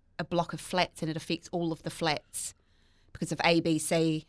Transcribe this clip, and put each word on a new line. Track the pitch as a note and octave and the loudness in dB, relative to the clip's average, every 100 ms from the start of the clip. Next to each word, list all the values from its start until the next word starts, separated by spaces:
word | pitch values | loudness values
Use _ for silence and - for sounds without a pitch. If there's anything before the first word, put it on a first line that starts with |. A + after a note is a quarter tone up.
| _ - | _ -10
a | |
block | E3+ E3+ E3 | -2 0 0
of | D#3+ | -4
flats | - F3+ E3+ - | -2 0 0 -2
and | D#3+ | -4
it | D#3+ | -4
affects | - E3 - | -4 -4 -4
all | F3 E3+ | -2 -2
of | D#3 | -4
the | E3 | -6
flats | - E3 C#3+ - - - - _ _ _ _ _ | -2 0 0 -4 -10 -10 -12 _ _ _ _ _
because | - - | -8 -6
of | D3+ | 2
A, | E3 E3+ | 4 4
B, | E3 D#3 | 4 2
C, | - E3 D#3+ D#3 | 2 2 2 0